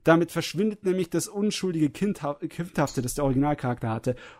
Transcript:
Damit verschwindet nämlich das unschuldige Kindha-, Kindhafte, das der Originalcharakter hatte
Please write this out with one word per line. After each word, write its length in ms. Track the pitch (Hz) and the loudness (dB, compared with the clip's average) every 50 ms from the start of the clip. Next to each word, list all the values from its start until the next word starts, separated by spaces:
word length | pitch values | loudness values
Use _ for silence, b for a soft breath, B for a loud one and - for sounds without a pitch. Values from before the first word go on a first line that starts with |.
| - | 4
Damit 260 | 156 165 165 170 165 | 6 6 6 4 2
verschwindet 540 | - 165 156 - - 151 208 220 208 - - | -2 -4 -4 -4 -2 0 0 0 0 -2 -2
nämlich 240 | 185 180 185 180 - | 0 0 0 0 0
das 180 | - 165 165 | -2 -2 -2
unschuldige 600 | - - 202 208 214 - - - 185 165 165 156 139 | -2 -2 0 0 0 0 0 -2 0 0 2 0 0
Kindha-, 460 | - - 196 208 196 - - 143 143 - - | 0 0 -2 -2 -2 -2 -4 -6 -6 -4 -8
Kindhafte, 540 | 156 - - 175 180 - - 190 - - 143 | -8 -6 -6 -8 -4 0 0 0 0 0 -2
das 140 | 120 123 - | -2 -2 -2
der 100 | - 147 | 0 2
Originalcharakter 640 | 135 127 131 143 147 147 - - 123 123 - - 113 | 2 2 4 2 2 0 0 0 -4 -2 -2 -2 -4
hatte 260 | 110 113 - 127 123 B B B B | -2 -2 -2 -2 -4 B B B B